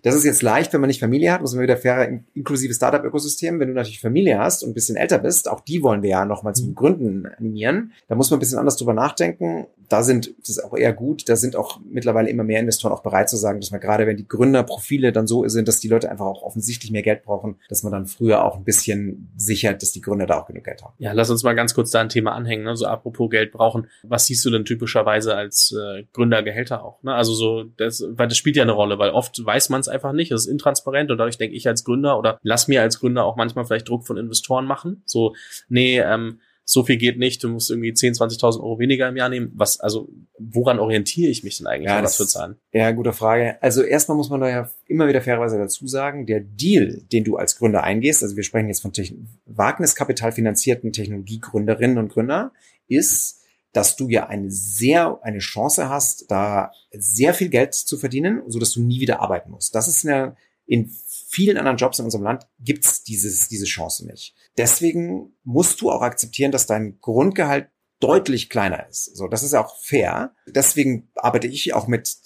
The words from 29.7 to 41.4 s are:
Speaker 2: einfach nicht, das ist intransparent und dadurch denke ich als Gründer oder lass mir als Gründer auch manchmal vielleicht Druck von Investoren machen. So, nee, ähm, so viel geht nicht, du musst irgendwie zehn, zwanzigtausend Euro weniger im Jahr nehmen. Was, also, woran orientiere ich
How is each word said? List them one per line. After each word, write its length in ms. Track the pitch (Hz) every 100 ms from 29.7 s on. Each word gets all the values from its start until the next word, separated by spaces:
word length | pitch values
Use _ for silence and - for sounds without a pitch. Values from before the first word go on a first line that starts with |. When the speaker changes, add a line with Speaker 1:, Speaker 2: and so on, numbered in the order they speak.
| 131 131
Speaker 2:
einfach 260 | 135 139
nicht, 180 | 147 165
das 100 | 117
ist 100 | 110
intransparent 600 | 139 147 139 - 139 147
und 60 | 113
dadurch 200 | 117 117
denke 180 | 110 117
ich 120 | 123
als 160 | 117
Gründer 340 | - 123 143 123
oder 220 | 113 110
lass 240 | 110 113 -
mir 140 | 135
als 180 | 113 -
Gründer 260 | 123 123 104
auch 100 | 117
manchmal 300 | 113 120 113
vielleicht 240 | 107 -
Druck 160 | 120 120
von 120 | 104
Investoren 480 | 113 110 - 131 135
machen. 380 | 139 170 202 -
So, 300 | 117 110 - - - _
nee, 300 | 123 127 127
ähm, 400 | 80 113 113 113 _ _
so 200 | - 131
viel 140 | 123 120
geht 200 | 120 120
nicht, 260 | 127 123
du 60 | 120
musst 200 | 117 -
irgendwie 240 | 117 117
zehn, 200 | 117 123
zwanzigtausend 500 | 117 117 117 120 113
Euro 160 | 113 113
weniger 300 | 123 131 127
im 80 | 127
Jahr 100 | 127
nehmen. 240 | 127 117 107
Was, 240 | 104 -
also, 300 | 107 110 - - - _
woran 420 | 113 113 127 120
orientiere 500 | 110 107 101 170 170
ich 140 | 117